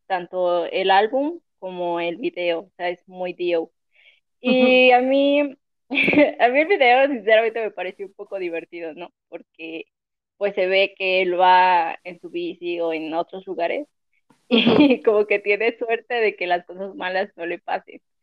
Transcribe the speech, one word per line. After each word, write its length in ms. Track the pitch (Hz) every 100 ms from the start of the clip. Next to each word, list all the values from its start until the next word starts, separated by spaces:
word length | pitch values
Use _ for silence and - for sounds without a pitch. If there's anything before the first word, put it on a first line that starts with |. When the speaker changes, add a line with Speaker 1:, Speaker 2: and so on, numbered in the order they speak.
| -
Speaker 1:
tanto 600 | 185 175 185 180 175 170
el 240 | 180 190
álbum 480 | 190 214 262 294 339 _ _
como 400 | 185 180 175 170
el 160 | 170 170
video, 420 | 175 175 175 165
o 100 | 196 -
sea, 120 | 180
es 160 | 175 _
muy 260 | 180 185
Dio. 380 | 175 175 170 160 _ _ _ _ _ _ _ 254
Speaker 2:
Ujú. 340 | 254 254 254
Speaker 1:
Y 120 | 254
a 80 | 247
mí, 380 | 254 269 277 285
<laughs> 960 | 285 262 _ _ - 277 277 294 285 -
a 80 | 233
mí 120 | 262
el 80 | 320
video, 400 | 392 254 247 277
sinceramente, 540 | 262 196 220 226 226
me 80 | 214
pareció 340 | 196 180 - 190
un 80 |
poco 240 | - 202 196
divertido, 540 | 180 165 160 175 165
¿no? 180 | 151 175 _ _
Porque, 580 | 170 - - 160 160 - _ _ _ _ -
pues, 160 | 202 202
se 100 | 185
ve 260 | 190 196 -
que 240 | 190 185
él 180 | 190 175
va 580 | 185 185 185 180 165 -
en 160 | 180 175
su 100 | 175
bici 500 | 170 175 185 175 170
o 120 | 170
en 200 | 160 160
otros 320 | 165 175 190 190
lugares, 420 | 170 170 - 294 _ _ _ _
<laughs> 160 | _ -
Speaker 2:
Ujú. 380 | 233 226 233 285
Speaker 1:
y 140 | 240
como 240 | - 208 208
que 120 | 202
tiene 360 | 202 208 226 226
suerte 360 | 233 226 -
de 220 | 240 214 196
que 100 | 180
las 180 | 180 -
cosas 280 | 180 196
malas 360 | 190 180 185 202 -
no 100 | 170
le 120 | 170
pasen. 420 | - - - - _ _